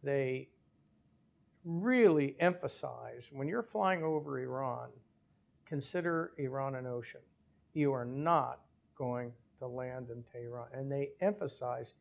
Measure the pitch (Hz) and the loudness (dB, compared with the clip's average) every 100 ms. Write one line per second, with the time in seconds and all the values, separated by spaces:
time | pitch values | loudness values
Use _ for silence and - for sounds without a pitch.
0 | 143 139 131 131 131 _ _ _ _ _ | 2 2 2 -2 -6 _ _ _ _ _
1 | _ _ _ _ _ _ 170 170 208 254 | _ _ _ _ _ _ -6 -2 2 8
2 | 220 156 139 - 170 175 139 - 139 120 | 8 8 4 4 2 2 -4 -6 -8 -8
3 | 120 120 123 143 139 214 226 214 196 185 | -12 -14 -14 -6 -2 -2 -2 0 2 2
4 | 160 156 147 135 127 127 135 123 123 - | 2 0 0 -4 -4 -2 -2 -4 -8 -16
5 | _ _ _ _ _ _ - 147 135 180 | _ _ _ _ _ _ -6 -6 -4 -2
6 | 170 165 165 - 135 135 135 135 127 123 | 0 0 -2 -4 -4 -2 -2 -4 -4 -6
7 | 117 - - _ _ _ _ - 143 135 | -8 -14 -20 _ _ _ _ 2 2 2
8 | 120 131 156 165 127 127 _ _ _ _ | -2 -2 4 4 4 -4 _ _ _ _
9 | 131 123 120 120 _ _ 127 123 127 127 | -4 -4 -6 -10 _ _ -10 -6 -6 -8
10 | 123 120 120 123 120 120 120 131 135 139 | -10 -10 -12 -12 -10 -10 -10 -8 -4 -2
11 | 139 - 185 208 147 - 123 123 - _ | -2 0 0 0 -6 -6 -6 -4 -8 _